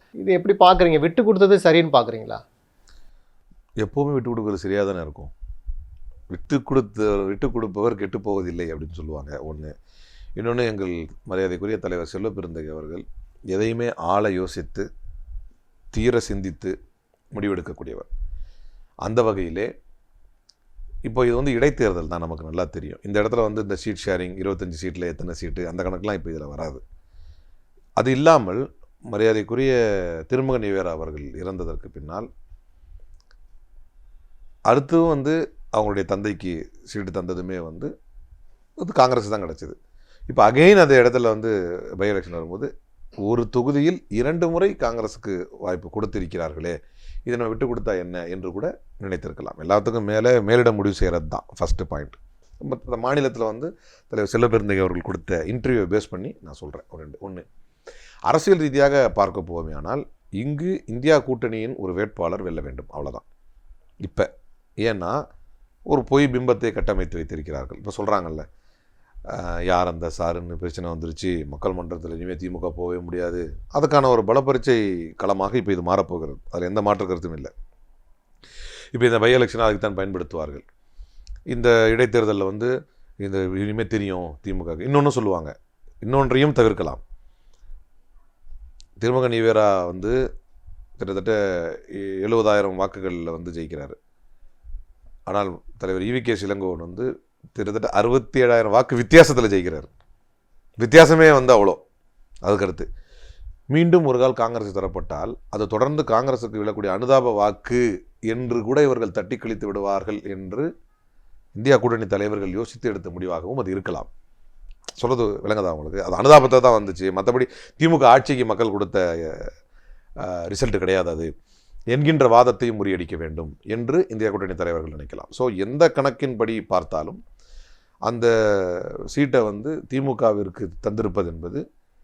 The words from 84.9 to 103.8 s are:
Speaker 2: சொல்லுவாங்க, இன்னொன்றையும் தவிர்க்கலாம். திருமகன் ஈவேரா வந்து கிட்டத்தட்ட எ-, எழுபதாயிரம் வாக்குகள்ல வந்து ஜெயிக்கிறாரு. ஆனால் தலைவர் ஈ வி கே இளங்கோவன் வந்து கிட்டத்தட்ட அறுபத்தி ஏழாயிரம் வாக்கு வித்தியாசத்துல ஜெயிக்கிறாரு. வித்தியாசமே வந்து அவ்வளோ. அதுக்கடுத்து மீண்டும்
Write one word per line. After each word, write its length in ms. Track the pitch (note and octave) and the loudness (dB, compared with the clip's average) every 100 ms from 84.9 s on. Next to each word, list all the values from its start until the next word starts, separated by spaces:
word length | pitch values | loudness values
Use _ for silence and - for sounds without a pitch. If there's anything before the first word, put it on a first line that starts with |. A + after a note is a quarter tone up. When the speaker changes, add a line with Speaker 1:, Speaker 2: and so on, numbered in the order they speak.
| C#3+ C#3+ | 2 2
Speaker 2:
சொல்லுவாங்க, 500 | B2+ G#2+ F2+ D2+ - _ _ - - | 2 0 -2 -4 -14 _ _ -20 -12
இன்னொன்றையும் 520 | G#2+ C3+ C3+ B2+ D3 | -2 0 2 4 4
தவிர்க்கலாம். 500 | C3 A2+ F#2+ D#2+ B1+ - - - _ - - - - - - _ - _ _ - - - - - - | 4 4 2 -6 -8 -14 -20 -20 _ -20 -20 -18 -18 -20 -20 _ -20 _ _ -16 -16 -16 -20 -20 -6
திருமகன் 320 | A2+ B2+ B2+ | -2 0 0
ஈவேரா 560 | A2+ A2+ G#2+ G#2 G2 F2 | 2 4 4 4 2 -2
வந்து 540 | F#2 G2+ B2+ C3 - _ - - - - - | -4 -2 -2 -2 -8 _ -20 -20 -20 -16 -10
கிட்டத்தட்ட 360 | F#2+ F#2+ F#2+ G#2+ G2+ F2 E2 D#2 - | -6 -4 -2 0 0 -2 -6 -10 -14
எ-, 300 | G2+ G2 F#2+ | -12 -8 -4
எழுபதாயிரம் 560 | G#2 A#2 G#2+ G#2 G2 F#2 | 0 2 4 4 2 0
வாக்குகள்ல 520 | G2 G2 F#2+ F2 E2 | -4 -4 -8 -6 -8
வந்து 200 | E2 E2+ | -8 -10
ஜெயிக்கிறாரு. 420 | E2+ D#2 D#2 C#2+ - _ _ - - - _ - - - _ - - | -10 -10 -10 -12 -16 _ _ -20 -20 -20 _ -12 -12 -12 _ -20 -16
ஆனால் 400 | - G2 G2 E2+ - - | -4 -2 -2 -6 -16 -8
தலைவர் 260 | F#2+ F#2+ | -4 -4
ஈ 60 | G2+ | -2
வி 100 | B2 | -2
கே 120 | A#2 | -2
இளங்கோவன் 460 | G#2+ G2 G2+ F#2+ E2 | -2 -2 -4 -4 -6
வந்து 420 | E2+ F#2 B2+ - _ _ - | -10 -8 -6 -8 _ _ -14
கிட்டத்தட்ட 360 | - G2+ G#2+ G#2+ | -8 -4 -4 -2
அறுபத்தி 540 | G2+ A2+ B2+ A2+ C3+ | 0 2 2 0 2
ஏழாயிரம் 280 | B2 A#2 A2 | 4 4 4
வாக்கு 260 | A2 C3 A#2+ | 4 4 0
வித்தியாசத்துல 500 | A2 E3 D#3 B2+ A2 | 8 10 10 8 4
ஜெயிக்கிறாரு. 380 | G2 F2 D#2 - _ _ _ _ _ _ - _ - | 2 0 -6 -10 _ _ _ _ _ _ -20 _ -4
வித்தியாசமே 540 | A#2 D3+ D#3 D#3+ D#3+ | 8 12 12 12 10
வந்து 220 | C#3 B2+ | 10 8
அவ்வளோ. 200 | A#2 G2 E2 _ _ _ _ - - | 8 6 2 _ _ _ _ -20 -6
அதுக்கடுத்து 440 | F#2 G#2 F#2+ D#2+ - - - - - - - - - | 0 2 0 -4 -10 -12 -18 -20 -20 -18 -18 -14 -2
மீண்டும் 380 | D3 | 2